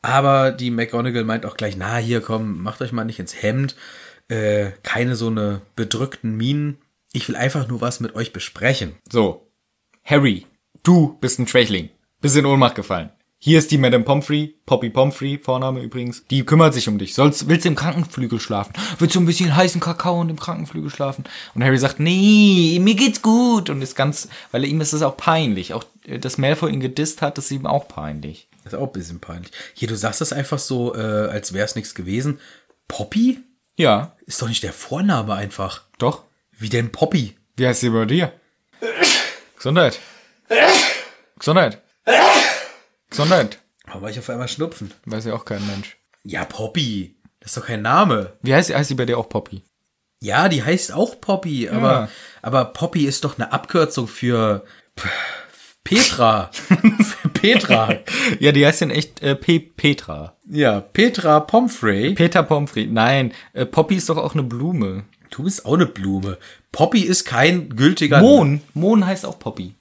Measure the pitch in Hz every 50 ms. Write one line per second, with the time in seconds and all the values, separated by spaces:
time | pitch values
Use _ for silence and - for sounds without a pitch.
0 | - 117 127 139 139 139 139 135 135 131 127 - 123 123 120 113 117 113 - 120
1 | 120 127 120 120 110 110 113 110 - 104 - - 110 104 95 92 90 101 117 120
2 | 113 113 120 113 110 - 110 110 113 107 95 80 90 107 110 - 135 117 123 117
3 | 110 113 110 - 95 - - - - 107 120 131 139 135 - - - - - -
4 | - - - _ _ _ 117 110 107 107 104 104 101 98 95 _ - - 104 110
5 | 120 123 127 110 117 113 110 110 104 104 101 98 - _ _ - 113 110 - 113
6 | 131 135 - - - 113 110 110 113 131 143 147 147 147 139 _ _ _ _ _
7 | _ _ - 120 - - 117 - 120 135 - 151 127 110 123 110 113 123 123 -
8 | 113 113 - 104 117 - - 90 - - _ - - 123 135 - 101 78 78 _
9 | _ - - 120 110 92 80 - _ _ _ _ _ _ _ _ _ _ _ _
10 | _ - 151 147 143 131 98 90 - _ _ _ _ _ _ _ _ 165 180 175
11 | 156 139 - _ - 123 - - 123 - - 127 120 101 101 92 80 - _ _
12 | _ _ _ _ - 143 135 147 139 139 139 135 131 - - - 101 - 95 87
13 | 78 71 _ _ _ _ _ _ - 151 160 160 156 156 151 139 131 123 123 123
14 | 110 143 139 147 143 - 147 151 151 151 _ _ _ - 139 113 123 117 107 135
15 | 131 143 139 - 135 139 139 143 _ - 127 127 135 131 131 127 123 117 - 127
16 | 123 123 117 - _ _ 135 135 127 - 156 160 165 156 151 123 - 117 104 101
17 | 98 - - - 139 147 147 - - - 170 170 - 185 151 - 139 165 135 170
18 | 165 170 - - 127 117 117 110 - - 110 101 101 - - - 208 220 175 -
19 | 170 156 - 185 175 165 170 - 180 170 139 165 185 180 - 170 - 170 165 -
20 | - 180 175 170 170 160 160 151 - - 160 - 160 139 - 160 151 147 139 -
21 | 143 139 135 - 131 - - - - - - 110 120 131 135 127 131 131 - -
22 | 147 165 180 185 196 208 214 208 208 202 190 180 170 160 165 175 185 208 226 190
23 | 262 277 - - - 220 220 233 247 247 233 214 170 170 143 139 131 131 - -
24 | 135 147 143 - - - - - - - - - 135 139 147 160 156 143 147 151
25 | 156 135 - - - - 160 160 156 123 104 92 87 - - 113 - _ _ _
26 | _ - - 120 123 131 127 - 135 135 147 139 170 151 143 135 131 127 131 -
27 | 151 156 - - 160 143 143 - 135 - 139 135 135 - - 139 - - - -
28 | 76 76 76 76 73 73 82 - _ _ _ _ _ 95 - - 139 131 - 98
29 | 85 85 87 82 - - 82 87 87 - - - - - _ - 117 110 113 101
30 | 110 110 107 - - - - 143 139 - 156 135 - - 131 123 120 120 120 113
31 | 110 110 107 107 107 - - 104 101 - 90 98 107 107 - 117 104 - - -
32 | 92 90 98 117 131 147 139 - - - - _ _ _ _ _ _ _ - -
33 | 208 - - 208 233 254 254 - - _ _ _ _ _ _ - 170 135 107 101
34 | 139 - _ _ _ - - - 127 113 117 - - 95 - - - - - 156
35 | 190 202 170 123 104 107 101 98 101 98 - - 98 92 - - _ _ _ _
36 | - 143 - - _ _ _ _ _ _ _ - 110 107 120 117 117 117 - -
37 | 247 240 - 160 120 98 - _ _ _ _ - 127 127 117 - 123 120 113 113
38 | 110 107 135 180 175 143 - _ _ _ _ _ _ _ _ _ - - - -
39 | 359 - - - - - - - - _ _ _ - 127 151 175 160 123 - -
40 | - - - - _ _ _ _ _ _ 220 - - 381 - - - - - -
41 | - - - _ _ _ _ _ - 147 160 190 170 120 101 - _ _ _ _
42 | _ - - 640 - - - 302 - - - - - - - - _ _ _ _
43 | _ _ - - 147 165 185 170 123 104 - _ _ _ _ _ _ - - 95
44 | 98 110 107 123 113 - 120 120 127 120 - 143 156 165 - - 110 95 - _
45 | _ - 110 110 110 117 110 113 - - 107 101 101 101 101 98 101 - - _
46 | _ _ _ _ _ 101 85 82 87 - - - 110 110 - 175 147 120 107 98
47 | 92 87 _ _ _ - _ _ _ - - 123 - - 117 107 104 113 135 170
48 | 208 185 123 107 98 90 - _ - 127 135 156 180 - - 139 147 139 135 123
49 | 123 113 120 120 113 - - 110 - - - 95 _ _ _ _ _ _ _ _
50 | _ _ _ _ 120 104 98 135 175 196 165 135 110 147 175 180 - - - 160
51 | 214 - - - - - 196 190 190 170 147 127 117 - - - - - - 123
52 | 107 107 - - - - - - - 110 127 135 123 - - - 165 170 - 170
53 | 143 139 131 - - 139 - - 113 - - 139 - - - 175 156 - - -
54 | 120 110 - - - 123 120 113 110 107 104 98 - - - _ _ _ _ -
55 | - 98 - - - - - - - - - - - - - _ _ - 190 226
56 | 262 - - - 123 113 110 104 90 - - - - - 185 - - 220 214 -
57 | 208 - - - - - - - - 202 247 - - - 120 113 110 110 175 -
58 | - - - - 277 247 180 - 139 147 139 143 143 143 - - 170 151 - 151
59 | - - _ - - 143 139 139 - - 170 165 160 _ _ - - 147 139 -
60 | - - 78 73 78 87 _ _ _ - 185 151 147 123 104 101 98 - _ -
61 | 214 247 247 - - 160 151 151 151 - - 226 254 233 - - - 107 98 98
62 | 113 147 196 180 170 170 - 185 156 - 160 147 143 139 - - 107 - 113 113
63 | 110 120 139 139 131 117 - - - - _ - 127 - - - - - 202 185
64 | - - 160 156 - 147 - 156 135 120 117 120 139 170 180 151 107 95 95 98
65 | 104 _ _ _ _ _ - - 143 190 196 - - 107 139 170 175 117 - -
66 | 95 98 98 95 98 98 92 - - - - _ _ _ - - 147 - - 220
67 | 180 - 185 - - - 117 117 135 165 180 180 151 - 120 110 135 160 185 -
68 | 160 143 147 151 196 254 294 262 165 139 143 147 - _ _ 151 165 196 226 214
69 | 190 180 196 185 - - - - - 117 - - 92 92 - _